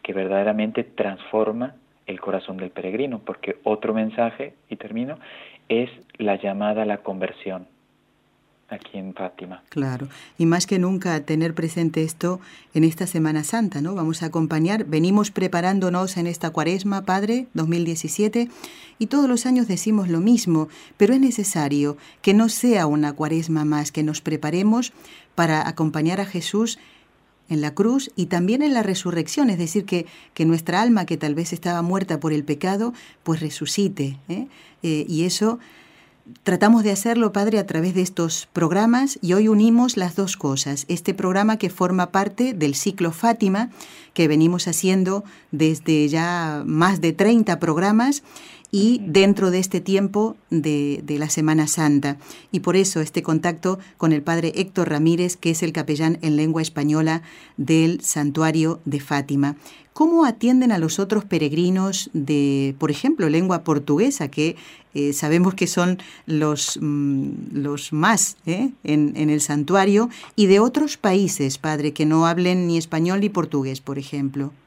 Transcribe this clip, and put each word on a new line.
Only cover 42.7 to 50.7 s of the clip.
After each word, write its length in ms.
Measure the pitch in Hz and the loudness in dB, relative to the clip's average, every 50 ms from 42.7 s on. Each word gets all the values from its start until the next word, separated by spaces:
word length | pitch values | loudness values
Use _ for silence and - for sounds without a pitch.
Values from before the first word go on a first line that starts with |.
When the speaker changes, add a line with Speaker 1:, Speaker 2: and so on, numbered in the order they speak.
| 139 | 0
Speaker 2:
ciclo 360 | - - 202 190 190 170 170 | 0 -2 -4 -2 0 -2 -2
Fátima, 600 | 165 - - 226 226 226 214 190 185 202 240 240 - - - - - - - - _ | -2 0 0 0 2 2 2 0 2 0 -2 -4 -8 -18 -20 -20 -20 -20 -20 -8 _
que 140 | - 165 | 2 2
venimos 400 | 156 151 151 160 170 180 175 - | 4 4 4 4 4 2 0 -2
haciendo 560 | 180 160 - - 185 185 190 185 185 190 202 202 - - - _ _ | -4 -4 0 0 2 2 2 2 0 -2 -4 -6 -10 -20 -20 _ _
desde 560 | - 143 160 156 160 156 - 170 160 151 151 | -2 2 2 2 2 0 0 2 4 4 4
ya 540 | 147 151 160 165 175 175 175 170 156 151 147 - | 2 2 0 -2 -2 -2 -4 -4 -4 -6 -6 -4
más 340 | - 156 156 170 185 196 175 | -2 2 4 4 4 2 2
de 120 | 175 165 160 | 0 0 2
treinta 460 | 165 202 220 240 226 214 196 170 - | 4 4 6 6 4 4 2 0 -2
programas, 640 | 175 170 151 160 185 202 208 220 240 269 285 285 - - - - - - - - _ - | 0 0 0 2 2 2 2 4 2 2 0 -2 -6 -16 -20 -20 -20 -20 -20 -20 _ -4
y 280 | - 202 202 226 247 240 | 0 2 4 4 2 0
Speaker 1:
Ujú. 100 | 202 175 | -2 2
Speaker 2:
dentro 380 | 151 190 196 202 202 208 196 185 | 4 6 6 6 4 4 2 2
de 80 | 180 | 2
este 240 | 185 185 190 - 180 | 0 -2 -2 -4 -4
tiempo 560 | 170 196 190 190 202 190 196 208 214 226 220 _ _ _ | -2 0 0 0 0 0 0 0 -2 -2 -4 _ _ _
de, 500 | 170 160 147 156 | -2 0 0 0